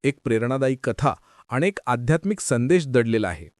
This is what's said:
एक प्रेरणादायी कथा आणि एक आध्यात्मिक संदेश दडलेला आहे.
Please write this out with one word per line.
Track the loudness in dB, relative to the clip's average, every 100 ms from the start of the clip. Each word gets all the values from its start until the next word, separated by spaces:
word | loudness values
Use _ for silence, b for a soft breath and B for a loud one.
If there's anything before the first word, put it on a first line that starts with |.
एक | -2 -2
प्रेरणादायी | -2 0 0 0 0 -2
कथा | -4 0 -2 -2 b b b
आणि | -2 -2
एक | -2 -4
आध्यात्मिक | -2 0 0 0 -4
संदेश | -2 0 2 2 4
दडलेला | 2 2 0 0
आहे. | -6 -12 _